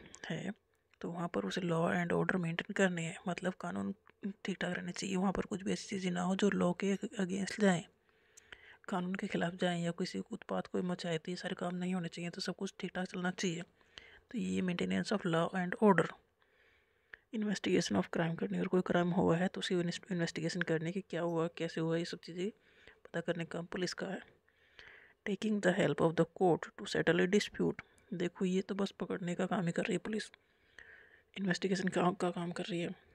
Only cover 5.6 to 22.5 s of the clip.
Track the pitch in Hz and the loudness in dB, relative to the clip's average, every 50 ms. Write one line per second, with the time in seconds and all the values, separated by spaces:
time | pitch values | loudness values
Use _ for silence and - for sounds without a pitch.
5.6 | 196 208 180 - - - 208 190 185 180 175 180 180 180 190 190 208 196 185 180 | -2 -4 -4 -4 -4 -8 -6 -4 -2 -2 -2 0 0 0 2 4 4 4 4 4
6.6 | 180 175 170 - 196 196 196 - 202 - - 202 185 175 190 196 185 - - 214 | 4 2 2 2 0 0 0 0 -2 -6 -4 -2 -2 -2 0 -2 -2 -2 0 4
7.6 | 208 196 175 160 - - _ _ _ _ _ _ _ _ - - _ - - - | 6 6 6 4 0 -8 _ _ _ _ _ _ _ _ -20 -20 _ -20 -20 -20
8.6 | - - - - - - 202 180 175 180 190 - 208 190 - 180 180 170 185 185 | -20 -20 -20 -14 -6 -2 -2 -2 0 -2 -2 -4 -4 -2 0 0 0 0 -2 0
9.6 | 185 180 175 170 170 170 170 - 185 - - 190 - - 220 - - - 190 185 | 0 0 0 0 -2 -2 -2 -2 -4 -4 -4 -8 -8 -8 -10 -10 -6 -4 -4 -4
10.6 | - - - 196 185 180 180 - - 170 165 160 - 185 180 - - 180 185 - | -4 -2 -4 -2 -2 -2 -4 -4 -4 -4 -4 -4 -4 -6 -8 -6 -6 -6 -6 -4
11.6 | 185 175 180 180 180 180 185 185 170 170 - 170 175 175 - 190 - 185 175 - | -4 -4 -4 -4 -2 -2 -2 -2 -2 -4 -6 -6 -8 -6 -6 -6 -6 -6 -4 -4
12.6 | 196 185 - - 196 175 - 180 185 - - 180 180 180 180 - 208 175 165 175 | -6 -8 -6 -6 -8 -6 -4 -4 -6 -4 -4 -2 -2 -2 -2 0 -2 -2 -2 -4
13.6 | - _ _ _ _ _ - - - - - - _ - - 214 185 185 185 190 | -8 _ _ _ _ _ -20 -20 -20 -20 -20 -20 _ -8 -6 -4 -2 0 0 0
14.6 | 185 185 175 180 185 185 190 190 175 - 220 196 - 170 165 165 170 - - 185 | 0 0 0 0 0 0 0 -2 0 0 -2 0 0 2 2 2 2 0 0 -2
15.6 | 175 180 - - 220 202 180 - - - - - _ _ _ _ _ _ _ _ | -2 -2 2 6 8 8 8 8 6 2 0 -12 _ _ _ _ _ _ _ _
16.6 | _ _ _ _ _ _ _ _ _ - - - _ - 254 220 208 208 185 - | _ _ _ _ _ _ _ _ _ -20 -20 -20 _ -6 -4 -2 0 0 0 0
17.6 | - 202 185 185 - - 202 190 180 - - 185 165 165 165 - 190 202 185 180 | 2 4 4 4 4 4 2 0 0 0 0 0 0 0 0 -2 -2 -2 0 0
18.6 | 180 185 185 180 - - 175 175 175 180 175 190 185 175 165 170 180 196 - 196 | 0 2 2 2 2 4 2 2 4 4 4 4 4 4 4 4 2 0 -2 -4
19.6 | - - 185 175 170 175 - - - - 185 170 165 165 - 165 160 170 - - | -2 0 0 0 0 0 -2 -6 -6 -4 -2 0 0 -2 -2 -2 -4 -2 -2 -2
20.6 | - - 160 156 160 170 180 190 - - 180 160 170 170 170 160 165 170 - - | 0 0 0 0 0 -2 -4 -6 -6 -6 -4 -2 -2 0 0 0 -2 -2 -2 -6
21.6 | 160 170 - 170 160 165 165 170 175 - - - - 165 165 180 185 220 | -6 -4 -2 -2 0 0 0 0 -2 -4 -8 -12 -12 -12 -8 -6 -6 -6